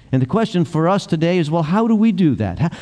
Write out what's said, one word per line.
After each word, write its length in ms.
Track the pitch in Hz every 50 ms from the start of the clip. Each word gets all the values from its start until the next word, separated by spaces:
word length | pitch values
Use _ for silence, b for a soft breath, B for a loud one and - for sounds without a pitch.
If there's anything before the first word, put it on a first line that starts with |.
| b b
And 100 | 131 135
the 40 | 127
question 380 | 123 185 220 226 - - 175 160
for 240 | - - 156 160 175
us 160 | 196 190 -
today 320 | - 170 156 160 170 180
is, 140 | 180 160 147
well, 140 | 160 170 160
how 240 | 147 185 220 233 226
do 60 | 226
we 180 | 208 226 226
do 240 | 190 175 185 151 120
that? 240 | 95 107 92 90 92
How, 100 | 143 170 B B